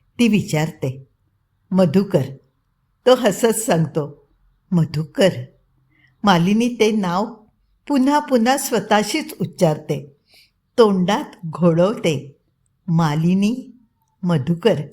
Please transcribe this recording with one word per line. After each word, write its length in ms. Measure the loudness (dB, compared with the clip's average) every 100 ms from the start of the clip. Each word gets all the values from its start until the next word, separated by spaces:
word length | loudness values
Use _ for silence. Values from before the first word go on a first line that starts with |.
| _ 0
ती 100 | 2
विचारते, 800 | 2 0 -2 -4 -4 -8 -8 -16 _ _ _ _ _ _
"मधुकर?" 520 | 0 2 2 0 -2 -2 -8 _ _ _ _ _ _ 2
तो 80 |
हसत 320 | 4 2 0 0
सांगतो, 840 | 0 0 0 0 -4 -6 -10 _ _ _ _ _
"मधुकर." 560 | 0 0 -2 -8 0 0 0 -10 _ _ _ _ _ _ _
मालिनी 440 | 2 2 2 2 0
ते 220 | 0 0
नाव 440 | 0 -2 -2 -4 -8 _ _ _ _ -4
पुन्हा 300 | 0 2 0
पुन्हा 380 | 2 0 2 0
स्वतःशीच 760 | -2 -4 0 0 0 -4 -8 -8
उच्चारते, 760 | -8 0 0 0 -6 -10 -10 _ _ -20 _ _ _ 2
तोंडात 680 | 2 2 0 -2 -6 -14 -14
घोळवते, 920 | 0 0 2 0 0 -2 -4 -8 -20 _ _ _ _ -4
"मालिनी, 840 | 0 0 0 0 0 0 -4 -10 -20 _ _ _ _
मधुकर." 520 | -2 -2 -2 0 0 0 -4